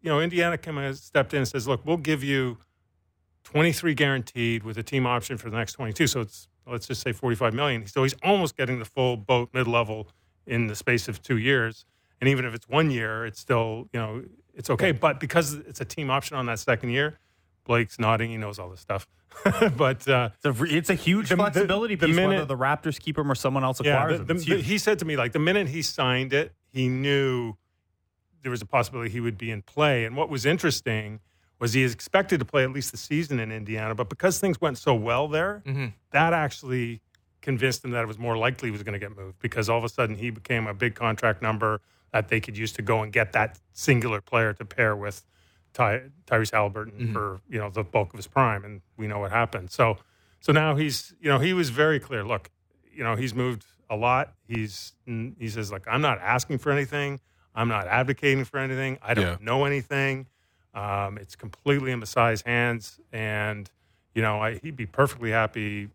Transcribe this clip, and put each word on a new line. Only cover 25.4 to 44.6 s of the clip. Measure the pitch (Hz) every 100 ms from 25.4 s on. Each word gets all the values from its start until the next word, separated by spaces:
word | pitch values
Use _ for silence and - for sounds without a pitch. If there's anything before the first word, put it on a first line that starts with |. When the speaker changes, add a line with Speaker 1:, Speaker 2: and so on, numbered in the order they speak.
| 156 202 170
Speaker 1:
he | 160
signed | - - 127 127 131
it, | 139 156 _ _
he | 131 127
knew | 127 139 139 135 127 117 104 _ _ _ _ _ _ _ _
there | 131
was | 123
a | 107
possibility | 131 110 123 117
he | 117
would | 117 101
be | 113
in | 110
play. | - - 151 127 113
And | 131
what | 160
was | 139 123
interesting | 175 170 - - 110 107 107 _ _ _ _
was | 120
he | 120
is | 131
expected | 117 - 190 196 165
to | 113
play | 147
at | 131
least | 135 123
the | 117
season | - 151 160 131
in | 110
Indiana, | 110 107 110 110 107
but | 110
because | - 185 180
things | 196 170
went | 160 127
so | -
well | 117 110 120 151
there, | 156 180 208 139
Speaker 2:
Mm-hmm. | 139 127 - _
Speaker 1:
that | 143 160
actually | 170 147 - 131 127 117 113 _ _ _ _
convinced | - 131 131 120
him | 127
that | 120
it | 113
was | 107
more | 120 113
likely | 117 135 127
he |
was | 104
gonna | 101 101
get | 101 101
moved, | 95 92
because | 117 120 107
all | 117
of |
a | 117
sudden | - 117 107
he | 120
became | 113 - 120 110
a |
big | 101 123 110
contract | 117 110 117 98
number | 110 107 110 107 _ _ _
that | 113 101
they | 113
could | - 104
use | 110
to | -
go | 107 113
and | 107
get | 104 110
that | 117 110 - _
singular | - - 123 117 104
player | - 120 113
to | 101